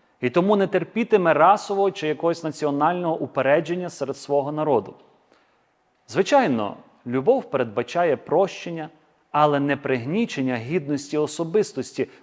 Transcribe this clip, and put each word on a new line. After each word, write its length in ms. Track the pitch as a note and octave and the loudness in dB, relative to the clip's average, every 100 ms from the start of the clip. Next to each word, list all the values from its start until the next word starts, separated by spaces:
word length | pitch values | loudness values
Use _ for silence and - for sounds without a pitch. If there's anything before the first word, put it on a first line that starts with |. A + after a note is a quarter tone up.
| _ _ | _ _
і 100 | B2+ | -2
тому 260 | F3 F#3 G#3 | 2 4 4
не 100 | F#3+ | 2
терпітиме 680 | F#3+ E3 G#3+ A3+ G#3 E3+ | 0 -2 -4 2 2 4
расового 560 | D3 E3 G3+ - G3 G3 | 6 6 6 2 0 0
чи 180 | F#3+ D#3 | 0 -4
якогось 360 | D3+ E3+ E3 | -2 -2 -2
національного 760 | D#3+ D3 D3 C#3+ D3+ F3+ F3 D#3+ | -4 -4 -2 2 0 0 -2 -4
упередження 720 | C#3 - C3 D3 D#3 F3+ F3 | -4 0 2 2 2 -4 -6
серед 260 | - C3+ C3+ | -6 -8 -6
свого 360 | - C#3+ C#3 | -2 -2 0
народу. 420 | D3+ D#3 D3 G2 - _ _ _ _ _ _ _ _ _ _ - | -2 0 0 0 -12 _ _ _ _ _ _ _ _ _ _ -6
Звичайно, 680 | B2+ G3 C#4+ A3+ A#2 G#2 - - _ B2 | -2 2 4 4 0 -2 -8 -18 _ -6
любов 440 | B2+ C#3 C4 - | -2 2 0 0
передбачає 680 | C3 A#2+ G#2+ A#2 E3+ F3 B2 | -4 -2 -4 -4 0 0 0
прощення, 720 | - D#3 F#3+ - - E3 D#3 _ _ _ _ | 0 0 0 -4 -12 -10 -12 _ _ _ _
але 300 | D3 D3+ C#3+ | 2 2 2
не 160 | C#3+ C#3 | 0 -2
пригнічення 800 | C#3 C3 A#2+ F#3+ A#3 - C3 B2 | -2 -2 -2 -4 -4 -2 -4 -4
гідності 640 | A2+ F3 C#3 C#3+ - D3+ | -4 -4 -4 -6 -4 -4
особистості 920 | D3 - E3 G3+ G#3 - B2 - C3 - | -2 -4 -2 0 -2 -4 -8 -6 -6 -8